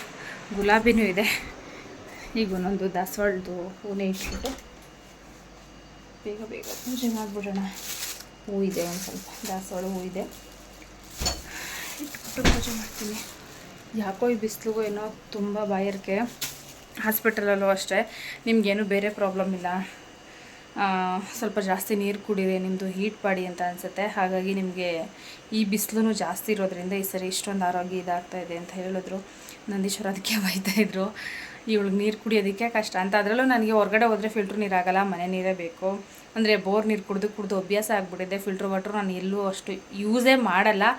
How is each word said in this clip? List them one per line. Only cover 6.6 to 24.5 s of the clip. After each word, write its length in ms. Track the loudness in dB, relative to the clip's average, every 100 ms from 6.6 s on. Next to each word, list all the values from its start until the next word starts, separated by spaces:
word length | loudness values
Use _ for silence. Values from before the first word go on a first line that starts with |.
ಪೂಜೆ 460 | -10 -10 -6 -2 0
ಮಾಡಿಬಿಡೋಣ. 500 | 0 -4 -6 -4 -2 -4 -6 -10 -8 -8 -10 -14 -16 -4
ಹೂ 160 | 0
ಇದೆ 200 | 0 0
ಒಂದು 160 | -2 -4
ಸ್ವಲ್ಪ, 300 | -6 -10 -12 -10 -6
ದಾಸವಾಳ 340 | -6 -6 -6
ಹೂ 200 | -4 -4
ಇದೆ, 440 | -4 -6 -8 -10 -18 -18 -20 -20 -20 -20 -18 -4 -4 -4 -10 -12 -10 -8 -10 -10
ಇಟ್ಬಿಟ್ಟು 420 | -10 -10 -10 2
ಪೂಜೆ 280 | 4 4 2 -4
ಮಾಡ್ತೀನಿ. 380 | -6 -8 -8 -6 -10 -14 -18 -18 -18 -18 -8 -4
ಯಾಕೋ 280 | -4 0 0
ಈ 60 |
ಬಿಸಿಲಿಗೂ 480 | 2 -2 -4 -2 0
ಏನೋ 340 | 0 -2 -6 -10 -10
ತುಂಬ 320 | -4 -2 0
ಬಾಯಾರಿಕೆ. 520 | 0 2 0 -2 -2 0 0 -4 -10 -10 -16 -18 -16 -4
ಹಾಸ್ಪಿಟಲಲ್ಲೂ 680 | 0 2 2 2 2 4 4
ಅಷ್ಟೇ, 440 | 2 2 0 0 -4 -12 -6 4
ನಿಮ್ಗೇನು 380 | 6 6 4
ಬೇರೆ 260 | 2 2 2
ಪ್ರಾಬ್ಲಮ್ 440 | 2 0 2 0
ಇಲ್ಲ, 120 | 0 -2 -2 -4 -8 -18 -20 -20 -20 -20 -20 -12 0
ಆ, 420 | 2 2 2 0 -4 -4
ಸ್ವಲ್ಪ 200 | -2 0
ಜಾಸ್ತಿ 380 | 2 0 2 0
ನೀರು 220 | 2 -2
ಕುಡೀರಿ, 400 | 0 2 2 2
ನಿಮ್ಮದು 280 | 0 -2 -2
ಹೀಟ್ 300 | -2 -2 0
ಬಾಡಿ 220 | 0 0 -2
ಅಂತ 160 | -2
ಅನಿಸುತ್ತೆ. 440 | -4 -2 -6 -2 -2
ಹಾಗಾಗಿ 480 | 2 2 2 0